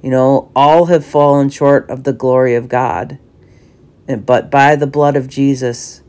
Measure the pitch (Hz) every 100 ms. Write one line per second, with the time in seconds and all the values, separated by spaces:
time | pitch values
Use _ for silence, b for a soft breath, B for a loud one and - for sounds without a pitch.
0 | 135 131 131 135 - 131 147 160 175 170
1 | 147 147 147 143 139 - 143 139 - 131
2 | 135 120 127 127 131 120 - 127 127 87
3 | - 143 _ _ b b b b b _
4 | - 117 101 123 - 139 139 147 143 143
5 | 147 143 131 139 139 131 127 117 - -